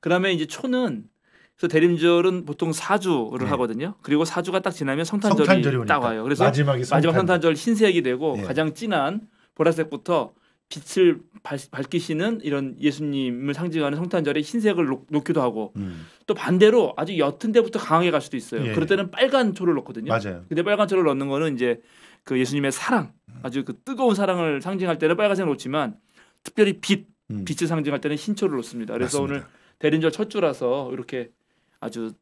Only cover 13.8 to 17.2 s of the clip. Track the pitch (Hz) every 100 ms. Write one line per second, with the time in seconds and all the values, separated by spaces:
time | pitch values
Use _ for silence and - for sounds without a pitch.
13.8 | 147 147 180 185 147 156 151 233 214 185
14.8 | 151 131 - 147 143 156 123 107 107 -
15.8 | 98 82 80 _ - 208 - 180 214 240
16.8 | 165 - 165 190